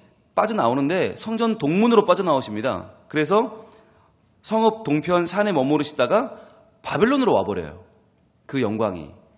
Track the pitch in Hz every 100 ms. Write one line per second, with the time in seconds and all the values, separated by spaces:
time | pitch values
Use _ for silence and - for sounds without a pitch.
0 | _ _ _ - 208 214 117 131 143 180
1 | 113 - 220 226 233 220 143 180 233 226
2 | 180 175 180 135 113 107 123 110 92 -
3 | - 151 151 202 254 - - - _ _
4 | _ _ _ _ - 220 220 220 180 151
5 | 165 180 170 185 208 160 135 151 147 -
6 | 123 202 262 - - - _ _ - 143
7 | 226 277 226 110 95 90 76 87 - _
8 | _ _ _ _ - 139 107 107 107 87
9 | 71 - _